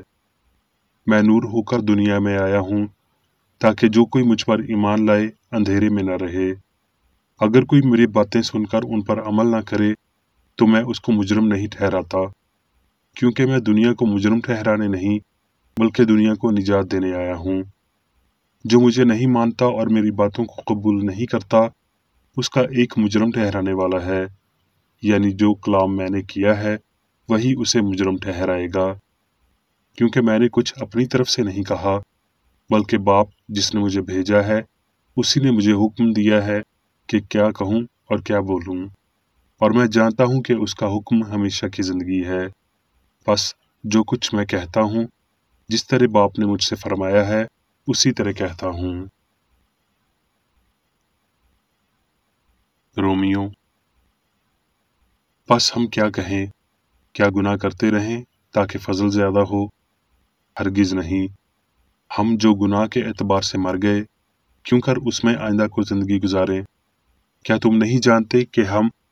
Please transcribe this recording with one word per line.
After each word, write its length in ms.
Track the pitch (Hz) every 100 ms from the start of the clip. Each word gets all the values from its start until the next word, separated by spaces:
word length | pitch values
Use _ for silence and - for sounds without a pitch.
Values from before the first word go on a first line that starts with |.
| - _ _ _ _ _ _ _ _ _ -
میں 160 | 107
نور 200 | 107 110
ہو 200 | 117 113
کر 180 | 107 120
دنیا 380 | 107 104 104 101
میں 200 | 101 98
آیا 220 | 95 101
ہوں 260 | 92 104 104 - _ _ _ _ _ _
تاکہ 300 | 110 104 113
جو 160 | 110
کوئی 200 | 117 131
مجھ 200 | 120 110
پر 140 | - 110
ایمان 480 | 143 107 104 107 107
لائے 220 | 104 110 - _
اندھیرے 360 | 117 98 98 104
میں 140 | 104
نہ 80 | 95
رہے۔ 400 | 90 92 92 92 95 _ _ _ _ _ _ _ _
اگر 240 | 110 123
کوئی 240 | 127 143 131
میری 180 | 117 117
باتیں 360 | 107 101 117
سن 240 | 110 110 104
کر 140 | 113
ان 200 | 120 110
پر 200 | 104 107 107
عمل 200 | 107 117
نہ 140 | 113
کرے 340 | 104 104 104 107 _ _ _ _ _ -
تو 100 | 110
میں 160 | 110
اس 180 | 123 113
کو 120 | -
مجرم 340 | 107 98 107 110
نہیں 200 | 98 104
ٹھہراتا، 520 | - 98 92 82 95 95 - _ _ _ _ _ _ _ -
کیونکہ 300 | 123 117 131
میں 120 | 135
دنیا 360 | 107 107 117
کو 120 | 117 117
مجرم 340 | 101 104 113
ٹھہرانے 480 | 113 110 110 107 104
نہیں 300 | 95 98 104 - _ _ _ _ -
بلکہ 240 | 113 -
دنیا 300 | 113 107 107
کو 160 | 107 120
نجات 420 | 104 98 98 92
دینے 220 | 95 92
آیا 220 | 90 90 87
ہوں۔ 260 | 92 95 98 _ _ _ _ _ _ _ _ _
جو 160 | 110 120
مجھے 240 | 123 120
نہیں 220 | 123 110 131
مانتا 380 | 120 117 110
اور 220 | 123 110 110
میری 240 | 110 107
باتوں 340 | 101 101 101
کو 180 | 113 - -
قبول 400 | 104 104 101 101
نہیں 200 | 95 120
کرتا، 320 | 117 - - 113 - _ _ _ _ _ -
اس 140 | 120
کا 100 | 131
ایک 380 | 123 131 123 -
مجرم 320 | 104 107 117
ٹھہرانے 420 | 117 104 98 95
والا 320 | 95 92 92
ہے، 220 | 92 95 95 - _ _ _ _ _ _
یعنی 300 | 104 101 101
جو 220 | 95 104
کلام 420 | 101 - 98 95 95
میں 120 | 92
نے 140 | 98
کیا 360 | 95 98 101 104
ہے 180 | 107 107 - _ _ _ -
وہی 260 | 110 123 123
اسے 220 | 113 120
مجرم 360 | 101 92 95 92
ٹھہرائے 500 | 98 90 92 90 90
گا، 200 | 95 95 98 _ _ _ _ _ _ _ _ _ -
کیونکہ 240 | 117 127
میں 180 | 113 110
نے 100 | 120
کچھ 260 | 120 120 -
اپنی 300 | 110 113 131
طرف 240 | 131 127
سے 120 | -
نہیں 200 | 107 95
کہا، 360 | 95 92 98 98 - _ _ _ _ _ _
بلکہ 280 | 110 104 110
باپ 280 | 98 98 104 _ -
جس 260 | 104 -
نے 60 | 107
مجھے 200 | 101 98
بھیجا 460 | 92 92 92 104 101
ہے 140 | 107 - _ _ _ _ -
اسی 240 | 120 147
نے 100 | 135
مجھے 220 | 113 101
حکم 400 | 101 107 104 117
دیا 340 | 107 107 107 101
ہے 120 | 104 - _ _ _ -
کہ 140 | 107
کیا 300 | 104 107 107
کہوں 300 | - 98 113
اور 380 | 120 _ _ 104
کیا 220 | - 101
بولوں، 480 | 95 92 87 92 98 98 _ _ _ _ _ _
اور 120 | 107
میں 160 | 113 120
جانتا 380 | 110 113 113
ہوں 180 | 123 131
کہ 100 | 123
اس 220 | 113 101
کا 120 | - 104
حکم 360 | 104 - 117
ہمیشہ 440 | 104 107 101 - 101
کی 160 | 101
زندگی 420 | 95 92 90 92
ہے۔ 220 | 90 92 92 - _ _ _ _ _ _
پس 300 | - 104 - - _ _
جو 200 | 110 110
کچھ 300 | 104 - -
میں 100 | 107
کہتا 360 | 101 - 87 110
ہوں، 260 | 110 110 117 - _ _ _ _ -
جس 180 | 107 -
طرح 200 | 131 123
باپ 260 | 107 101 98
نے 80 | 104
مجھ 160 | 101
سے 140 | - 110
فرمایا 520 | 101 98 95 101 101
ہے، 180 | 107 110 _ _ _ -
اسی 260 | 123 131
طرح 200 | 117 104
کہتا 360 | 98 92 87 92
ہوں۔ 380 | 87 90 90 95 _ _ _ _ _ _ _ _ _ _ _ _ _ _ _ _ _ _ _ _ _ _ _ _ _ _ _ _ _ _ _ _ _ _ _ _ _ _ -
رومیو۔ 520 | 98 95 98 98 98 101 _ _ _ _ _ _ _ _ _ _ _ _ _ _ _ _ _ _ -
پس 280 | 120 - 120
ہم 100 | 117
کیا 240 | 110 104
کہیں؟ 360 | 101 98 98 98 - _ _ _ _ _
کیا 160 | - 101 98
گناہ 200 | 98 101
کرتے 340 | 101 - 110
رہیں 320 | 104 107 117 123 _ _
تاکہ 260 | 107 101 -
فضل 320 | - 95 104
زیادہ 280 | 101 98 101
ہو؟ 260 | 98 101 104 - _ _ _ _ _ _ _ -
ہرگز 340 | 95 98 92
نہیں۔ 320 | 95 82 95 98 98 _ _ _ _ _ _ _ -
ہم 180 | 110 110
جو 180 | 110
گناہ 320 | 101 101 101 107
کے 180 | 95
اعتبار 360 | 110 104 101 98
سے 180 | - 95
مر 180 | 92 92
گئے، 220 | 104 104 104 _ _ _ _ _
کیوں 180 | - 123
کر 160 | 135 127
اس 280 | 123 -
میں 100 | 117 117
آئندہ 300 | 110 104 107
کو 160 | 107
زندگی 400 | 101 98 98 98
گزاریں؟ 400 | 95 95 95 95 98 _ _ _ _ _ _ _
کیا 120 | - 110
تم 200 | 113 110
نہیں 220 | 110 123
جانتے 460 | 120 113 110 123
کہ 160 | 123 -
ہم 280 | 98 104 113 - _